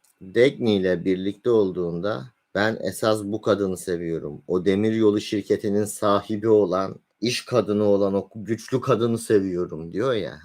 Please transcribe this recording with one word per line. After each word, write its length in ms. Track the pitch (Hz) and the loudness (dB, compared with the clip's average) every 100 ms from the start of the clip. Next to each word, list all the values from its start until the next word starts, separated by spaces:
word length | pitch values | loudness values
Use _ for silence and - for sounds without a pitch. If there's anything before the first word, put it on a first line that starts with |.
| _ _ | _ _
Dagny 560 | 92 98 135 139 120 101 | -2 4 4 4 0 2
ile 280 | 92 90 90 | 2 0 0
birlikte 440 | 92 98 101 123 | -2 -2 -4 2
olduğunda 760 | 113 98 90 85 85 101 120 131 _ _ 95 | 2 2 0 -4 -4 -4 -6 -10 _ _ -2
"Ben 220 | 107 113 | 0 -2
esas 420 | 95 - 113 107 | -6 -2 0 0
bu 180 | 101 107 | -2 -4
kadını 360 | - 101 98 90 | 0 0 0 -4
seviyorum. 640 | - 85 85 82 73 73 - | -4 -4 -4 -6 -6 -10 -4
O 180 | 92 95 | 0 2
demiryolu 560 | 98 110 110 107 104 | 2 2 4 4 2
şirketinin 640 | - 104 - 104 107 101 104 | -2 -4 0 -2 0 -2 -2
sahibi 640 | - 104 101 - 110 113 | -2 2 2 0 -2 4
olan, 460 | 107 95 92 95 - _ - | 4 4 0 -4 -8 _ -6
iş 240 | 123 120 - | -4 -4 -2
kadını 380 | 123 98 104 | -2 0 2
olan 300 | 104 98 101 | 4 4 2
o 160 | 98 95 110 | 0 -4 -10
güçlü 460 | 98 113 - 131 | -8 -8 -4 -4
kadını 360 | - 110 117 113 | 0 0 2 -2
seviyorum." 760 | - 107 95 87 90 80 82 | 2 2 2 -4 -6 -8 -8
diyor 200 | 87 131 | -4 -2
ya. 260 | 113 76 73 | -2 -6 -10